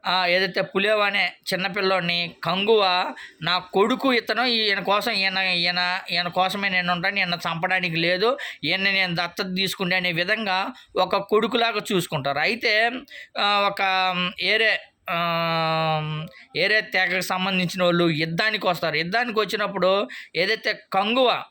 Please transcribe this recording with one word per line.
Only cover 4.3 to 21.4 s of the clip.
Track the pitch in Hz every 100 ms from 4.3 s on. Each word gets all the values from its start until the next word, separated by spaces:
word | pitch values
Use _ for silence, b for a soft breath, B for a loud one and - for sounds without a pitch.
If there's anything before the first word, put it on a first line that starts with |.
| 220
ఈయన | 254 233 214 196
కోసం, | 190 202 208
ఈయన, | 208 190 190
ఈయన, | 185 180 175 180 180 185 -
ఈయన | 175 175
కోసమే | 180 185 202 196
నేను | 185 175
ఉంటాను, | 175 185 202
ఈయన | 185
చంపడానికి | 175 175 165 180 185 180 165
లేదు, | 170 185 220 277 B B
ఈయన్ని | 147 185 196
నేను | 196 185 170
దత్తత | 170 - 190 185
తీసుకుంటే" | 190 - 180 185
అనే | 180
విధంగా | 165 175 220 208 185 233 B B -
ఒక | 175 202
కొడుకులాగా | 196 214 214 240 226 214 -
చూసుకుంటారు. | 196 165 151 139 139
అయితే, | 165 226 247 214 233 254 - B B -
ఆ, | 202 208 202
ఒక, | 196 196 185 185 180 180 185
ఏరే, | 180 214 220 180 - _ -
ఆ, | 170 170 165 165 165 160 160 160 156 151 156 160 B B 143
ఏరే | 190 214
తెగకు | - 190 185 180
సంబంధించిన | 175 185 185 185 175 185
వాళ్ళు | 180 170 170
యుద్ధానికి | 151 165 165 220 214 190
వస్తారు. | 170 165 147
యుద్ధానికి | 170 220 240 214
వచ్చినప్పుడు | 208 214 202 196 180 196 254 B B 160
ఏదైతే | 190 220 220 202 -
కంగువ | 190 202 247 254 160